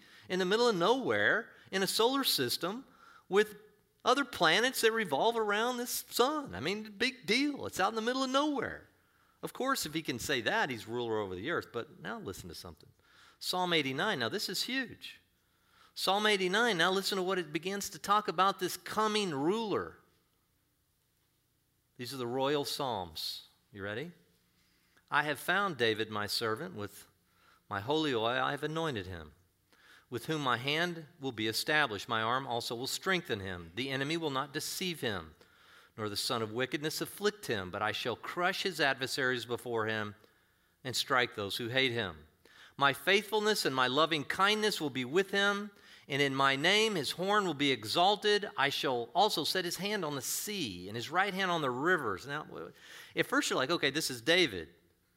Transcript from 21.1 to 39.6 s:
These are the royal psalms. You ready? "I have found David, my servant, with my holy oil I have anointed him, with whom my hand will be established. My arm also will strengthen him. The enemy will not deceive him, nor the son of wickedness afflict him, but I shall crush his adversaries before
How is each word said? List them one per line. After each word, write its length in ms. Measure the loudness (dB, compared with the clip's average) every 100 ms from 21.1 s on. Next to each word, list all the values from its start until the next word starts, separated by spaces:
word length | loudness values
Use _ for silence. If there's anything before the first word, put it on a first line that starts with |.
| _ _ _ _ _ _ _ _ -12
These 160 | -10
are 40 | -6
the 100 | -4
royal 380 | 0 2 0 -2
psalms. 760 | -4 -2 -2 -4 -8 -10 -10 -16 _ _
You 120 | -10
ready? 280 | -8 -6 -10 -14 _ _ _ _ _ _ _ _ _
"I 140 | 0
have 160 | 2 -2
found 380 | 0 0 0 2
David, 320 | 2 2 0
my 180 | -2 -2
servant, 480 | -2 -2 -2 -6 -8
with 300 | -10 -12 -20 _ _ _ _ _ -6
my 100 | -4
holy 340 | 0 0 2
oil 300 | 2 2 2
I 80 | 0
have 120 | -2
anointed 420 | -4 -2 -2 -4 -6
him, 280 | -10 -14 -20 _ _ _ _ -20 -20 _
with 160 | -8 -4
whom 160 | -2
my 160 | 0 0
hand 480 | 2 0 0 -4 -12 -8
will 140 | -6
be 140 | -2 -2
established. 600 | -2 0 2 2 -2 -4
My 140 | -2
arm 260 | 0 0 -2
also 260 | -4 -4
will 140 | -6 -4
strengthen 540 | -4 0 -2 -2 -4
him. 300 | -4 -8 -8 -8
The 140 | -4
enemy 260 | -2 -2 -2
will 140 | -2
not 240 | -2 -4
deceive 480 | -6 -6 -4 -4 -2
him, 340 | -2 -4 -6 -16 -20 _ -20 -20 -18 -8
nor 100 | -6
the 80 | -4
son 260 | -2 -2
of 120 | -2
wickedness 480 | -2 -2 -2 -4 -4
afflict 440 | -8 -4 -4 -2 -4
him, 220 | -4 -4
but 120 | -2
I 100 | -2
shall 240 | -2 -4 -4
crush 480 | -6 -2 0 0
his 160 | -2 0
adversaries 640 | 0 0 -2 0 0 0 -2
before 400 | -6